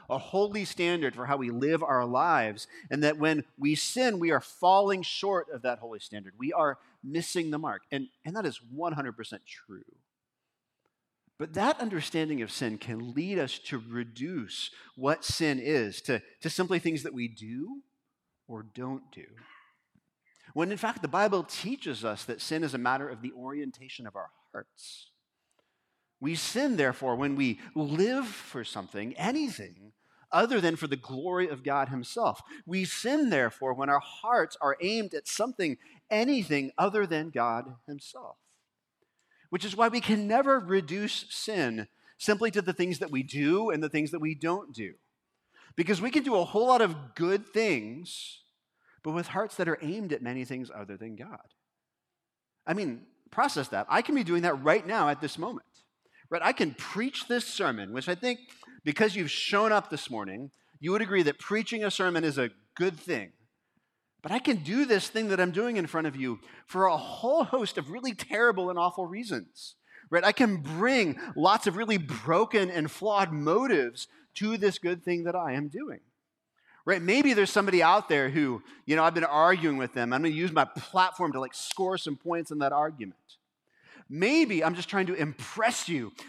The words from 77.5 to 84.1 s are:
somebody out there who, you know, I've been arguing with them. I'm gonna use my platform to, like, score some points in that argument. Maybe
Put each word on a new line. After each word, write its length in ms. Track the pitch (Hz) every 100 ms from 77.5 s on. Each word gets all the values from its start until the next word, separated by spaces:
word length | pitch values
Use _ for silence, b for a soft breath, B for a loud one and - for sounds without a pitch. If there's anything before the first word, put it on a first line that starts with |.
somebody 320 | 208 196 185
out 240 | 165 202 -
there 220 | 147 135
who, 340 | 151 139 113 - B
you 100 | -
know, 80 | 156
I've 100 | 165
been 100 | 170
arguing 520 | 160 147 170 185 160 139
with 160 | 123
them. 200 | 127 120
I'm 80 | 131
gonna 120 | 160
use 180 | 156 175
my 140 | 156
platform 680 | 135 - - 185 185 - 170
to, 60 | 135
like, 140 | 131
score 440 | - - - 185 185
some 180 | 160
points 340 | 139 170 170 160
in 100 | 151
that 120 | 139
argument. 460 | 143 156 147 98 - _ - _ _ _ B B B
Maybe 540 | B